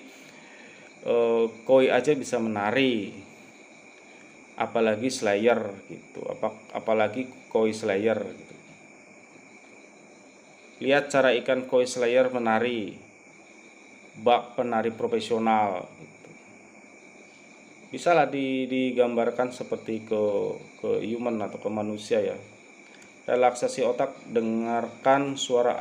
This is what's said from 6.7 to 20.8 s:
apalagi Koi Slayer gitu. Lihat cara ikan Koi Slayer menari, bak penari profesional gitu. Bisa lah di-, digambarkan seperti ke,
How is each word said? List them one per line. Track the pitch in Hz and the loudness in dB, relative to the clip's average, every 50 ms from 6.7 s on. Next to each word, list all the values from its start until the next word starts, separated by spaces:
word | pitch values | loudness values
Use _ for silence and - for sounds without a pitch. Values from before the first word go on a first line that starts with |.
apalagi | - 113 - 110 110 110 107 107 107 131 127 - - - - - | -12 -6 -2 0 2 2 2 0 0 -6 -8 -8 -12 -20 -16 -2
Koi | - 113 110 110 110 | 0 2 2 2 0
Slayer | - 113 104 95 98 107 113 107 101 | -2 -2 -2 0 0 2 0 0 0
gitu. | 95 92 87 - - - - - - - - - - - - - - - - - - - - - - - - - - - - - - - - - - - - - - - - - - - - - - - - - | -4 -8 -10 -14 -18 -20 -20 -20 -20 -20 -20 -20 -20 -20 -20 -20 -20 -20 -20 -20 -20 -20 -20 -20 -20 -20 -20 -20 -20 -20 -20 -20 -20 -20 -20 -20 -20 -20 -20 -20 -20 -20 -20 -20 -20 -20 -20 -20 -20 -20 -16 -6
Lihat | 117 131 139 147 139 - | 0 2 2 2 0 2
cara | - 135 131 127 117 | 2 4 4 4 2
ikan | 120 117 135 131 127 127 - | 2 0 0 -2 -2 -2 0
Koi | 131 127 123 | 0 2 2
Slayer | 123 - 127 120 120 123 127 127 123 | 0 -2 -2 0 2 4 4 2 2
menari, | 123 123 117 113 110 110 120 123 120 113 98 87 - - - - - - - - - - - - - - - - - - - - - - - - - | 0 -2 0 2 2 2 0 -2 -2 -4 -6 -8 -10 -16 -20 -20 -20 -20 -20 -20 -20 -20 -20 -20 -20 -20 -20 -20 -20 -20 -20 -20 -20 -20 -20 -20 -14
bak | 110 110 120 120 110 - - - | 0 4 4 4 4 2 -4 -6
penari | 135 120 120 117 113 110 117 | -4 -4 -2 0 0 -2 -2
profesional | 113 - 120 113 117 110 107 - 117 110 113 113 110 107 107 101 92 87 - - - - | -4 -4 -4 -2 -2 -2 -2 -2 -2 0 2 2 2 2 2 0 -2 -6 -10 -12 -18 -20
gitu. | - - - - - - - - - - - 101 101 101 - - - - - - - - - - - - - - - - - - - - - - - - | -20 -20 -20 -20 -20 -20 -20 -20 -20 -20 -20 -20 -20 -20 -20 -20 -20 -20 -20 -20 -20 -20 -20 -20 -20 -20 -20 -20 -20 -20 -20 -20 -20 -20 -20 -20 -18 -14
Bisa | 127 127 - 175 170 | -12 -4 0 4 4
lah | 160 143 | 4 4
di-, | 131 143 139 135 131 131 131 127 | 2 0 -4 -2 -2 -2 -2 -2
digambarkan | 127 131 131 131 127 117 120 123 120 117 117 117 120 120 - 127 123 | -2 -2 0 0 0 2 2 2 2 4 0 0 0 0 -2 -2 -2
seperti | - - 120 - 117 - - 120 110 107 110 - | -4 -10 -8 -8 -8 -8 -6 -8 -8 -8 -4 -4
ke, | 110 107 107 104 101 101 101 101 - - - - - - | -2 0 0 0 0 -2 -2 -4 -6 -10 -14 -20 -16 -8